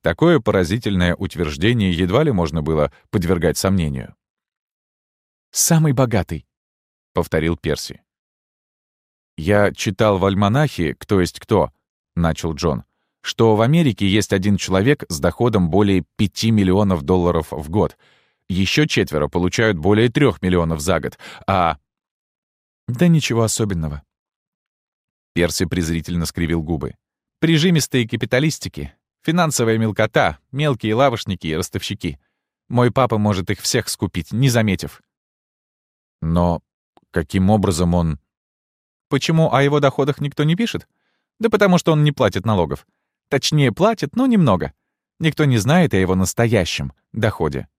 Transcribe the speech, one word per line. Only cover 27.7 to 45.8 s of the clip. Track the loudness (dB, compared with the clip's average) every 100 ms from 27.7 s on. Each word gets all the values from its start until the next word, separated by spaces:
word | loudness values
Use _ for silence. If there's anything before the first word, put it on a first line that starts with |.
| 0 0 -2 -2
капиталистики, | -4 -2 0 0 -4 -12 -12 -14 _ _ _
финансовая | -2 0 0 0 0 2
мелкота, | -2 -2 0 2 0 -2 _
мелкие | -4 -2 -2 -2 2
лавочники | 2 0 -6 -6 -4
и | -4
ростовщики. | -4 -8 -8 -8 -8 -10 _ _ _ _ _
Мой | 0 2
папа | 2 0 0
может | 0 -2 -4
их | -6
всех | -2 -4 -4
скупить, | -6 -6 -6 -6
не | 0 2
заметив». | 2 0 -2 -6 -14 _ _ _ _ _ _ _ _ _ _ _ _
«Но | -2 0 0 -2 _ _ _ _ _
каким | -6 -2 0 2
образом | 2 2 0 0
он...» | 0 0 -4 _ _ _ _ _ _ _ _ _
«Почему | -4 0 0 2
о | 2
его | 2 2
доходах | 2 0 -2 -2
никто | -6 -2
не | -2 0
пишет? | -2 -6 -12 _ _ _ _ _
Да | -2
потому | 2 4 4
что | 2
он | 2
не | 2
платит | 2 0 0
налогов. | 0 0 0 -4 _ _ _ _ _
Точнее, | -4 0 2 2
платит, | 2 0 0 -6 -2
но | 2
немного. | 4 4 2 -2 _ _ _ _ _
Никто | -4 0 2
не | 2
знает | 2 2